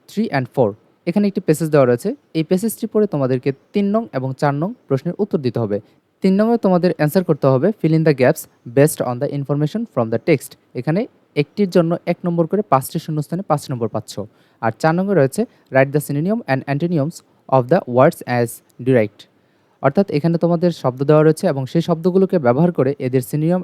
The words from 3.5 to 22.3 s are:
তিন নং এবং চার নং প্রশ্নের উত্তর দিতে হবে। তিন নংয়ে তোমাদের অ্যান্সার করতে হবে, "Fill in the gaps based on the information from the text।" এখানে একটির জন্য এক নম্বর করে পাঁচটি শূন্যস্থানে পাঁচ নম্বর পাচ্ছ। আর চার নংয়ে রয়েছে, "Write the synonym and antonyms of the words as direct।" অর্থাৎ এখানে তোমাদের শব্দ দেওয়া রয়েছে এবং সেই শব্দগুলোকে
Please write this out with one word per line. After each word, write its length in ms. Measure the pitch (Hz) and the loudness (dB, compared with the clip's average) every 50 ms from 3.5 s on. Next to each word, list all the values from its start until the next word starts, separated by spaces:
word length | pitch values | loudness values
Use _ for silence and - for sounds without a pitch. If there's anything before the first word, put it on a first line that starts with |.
| 131 - _ _ - | -4 -4 _ _ -4
তিন 140 | 208 202 196 | -2 0 0
নং 160 | 202 220 233 - - | 0 -2 -2 -4 -6
এবং 200 | 135 127 131 135 | -6 -6 -6 -4
চার 220 | - 156 143 143 | -2 -2 -2 0
নং 200 | 143 165 202 247 - _ - | -2 -4 -6 -6 -10 _ -4
প্রশ্নের 260 | 135 131 - 170 - - | -4 -2 -2 -4 -4 -4
উত্তর 200 | 202 - - 170 | -4 -4 -2 -2
দিতে 220 | 131 123 - - | -2 -4 -2 -2
হবে। 200 | 113 98 101 101 - _ _ _ _ _ _ _ - | -2 -2 -2 -4 -6 _ _ _ _ _ _ _ 0
তিন 200 | 190 190 196 214 | 2 2 2 2
নংয়ে 140 | 226 233 | 2 2
তোমাদের 360 | 233 - 196 185 175 165 180 160 | 2 2 2 2 2 2 0 0
অ্যান্সার 280 | - 151 147 - 190 175 | 0 0 0 0 0 0
করতে 220 | - 156 139 - | 0 0 2 2
হবে, 220 | 135 135 127 143 202 | 2 4 4 2 0
"Fill 260 | 220 - - 160 160 | 0 0 0 2 2
in 80 | 160 160 | 4 4
the 100 | 160 147 123 | 2 2 4
gaps 220 | 123 131 160 - - - _ _ _ 123 117 | 4 2 2 0 -4 -16 _ _ _ -2 2
based 300 | 135 143 151 - - - | 4 4 4 2 -2 -4
on 140 | 123 123 123 | -6 -4 -4
the 80 | 143 - - | -6 -6 -6
information 460 | 143 139 - 147 147 151 147 - 214 | -6 -6 -4 -2 -2 -2 -2 -2 -6
from 320 | 233 - _ 131 117 113 | -8 -4 _ -2 -2 0
the 80 | 117 113 - | -2 -2 0
text।" 300 | - 160 143 - - - _ _ _ - | 0 0 0 0 -6 -20 _ _ _ -12
এখানে 320 | 131 117 151 156 202 254 - _ _ _ _ _ | -6 -4 -2 -2 -2 -2 -4 _ _ _ _ _
একটির 340 | 147 143 - _ - 208 180 | -4 -4 -2 _ -2 -2 2
জন্য 260 | - 185 165 165 170 - - | 2 2 2 2 -2 -4 -4
এক 100 | - 175 - - | -4 -4 -4 -4
নম্বর 200 | 175 170 170 165 | -2 -2 -2 -2
করে 160 | 160 - 202 208 | 0 -2 -4 0
পাঁচটি 360 | - 135 131 131 - - 170 | 0 0 0 0 -2 -6 -8
শূন্যস্থানে 440 | - - 156 151 143 - 170 175 - | -6 -6 -6 -6 -6 -6 -8 -8 -4
পাঁচ 280 | - 156 147 - - | -2 -4 -4 -4 -6
নম্বর 180 | 139 117 117 107 | -6 -4 -4 -4
পাচ্ছ। 320 | - 110 - - - - 98 - _ _ _ _ _ _ | -4 -6 -8 -8 -10 -12 -12 -12 _ _ _ _ _ _
আর 120 | 117 113 113 - | -4 -4 -2 0
চার 160 | - 160 160 | 0 0 0
নংয়ে 200 | 180 190 202 202 | 0 -2 0 2
রয়েছে, 300 | 165 135 135 - - 233 - _ _ _ _ 127 | 2 2 0 0 -4 -6 -6 _ _ _ _ 2
"Write 200 | 131 135 139 139 | 2 2 2 0
the 100 | 151 143 - | -2 -4 -4
synonym 300 | 143 143 160 190 220 233 | -4 -4 -2 -2 -4 -4
and 200 | - - 135 135 - | -4 -4 -4 -4 -2
antonyms 520 | - 139 143 170 175 180 151 135 165 - - - _ _ _ _ - 131 | -4 -4 -4 -2 -2 0 -2 -2 -2 -6 -10 -18 _ _ _ _ -2 0
of 100 | 131 123 123 | 0 2 2
the 120 | 160 196 - 127 120 | 0 0 0 0 2
words 240 | 123 131 170 - - - | 4 4 4 4 0 -4
as 220 | - 123 120 120 117 - - _ _ _ - 127 | -4 -2 -2 -2 -2 -4 -10 _ _ _ -6 -2
direct।" 420 | 127 131 120 107 104 - - - _ _ _ _ _ _ _ _ _ _ _ - | 2 2 2 2 0 -4 -12 -20 _ _ _ _ _ _ _ _ _ _ _ -2
অর্থাৎ 280 | 139 143 196 196 - | 0 2 0 0 0
এখানে 280 | - 151 - 170 170 165 | -2 -2 0 0 0 0
তোমাদের 320 | - 170 175 165 175 175 | 0 0 0 2 0 0
শব্দ 340 | 165 - - 131 120 127 139 | -2 -2 -4 -4 -4 0 2
দেওয়া 180 | 143 151 151 156 | 4 4 6 6
রয়েছে 240 | 160 151 - - | 4 4 2 0
এবং 200 | 180 143 135 131 | -2 -2 -2 -4
সেই 160 | 123 - 170 160 | -2 -2 -2 0
শব্দগুলোকে 560 | - 170 160 165 190 175 190 190 185 | 0 -2 -2 0 0 2 2 2 2